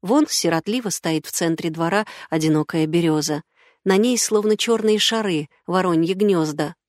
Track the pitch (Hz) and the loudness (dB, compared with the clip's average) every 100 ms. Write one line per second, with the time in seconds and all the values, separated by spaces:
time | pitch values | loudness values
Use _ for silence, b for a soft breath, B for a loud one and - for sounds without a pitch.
0 | 180 277 302 - 170 165 175 240 226 - | 2 2 2 0 0 0 -2 -4 -4 -4
1 | 170 160 - - 170 165 170 160 165 196 | -2 -2 -4 -4 -2 -2 -4 -2 0 0
2 | 214 B B 165 156 156 147 165 156 165 | -2 B B -2 2 0 0 -2 0 2
3 | 170 156 151 151 - b b b - 196 | 2 0 -2 -6 -8 b b b 0 2
4 | 233 240 - 214 214 214 - 226 214 214 | 2 0 0 0 2 0 0 0 2 2
5 | - 226 208 160 147 _ - 180 185 165 | 0 -2 -2 -2 -4 _ -2 0 2 2
6 | 165 190 208 180 156 151 151 170 | 0 2 2 2 0 -2 -6 -6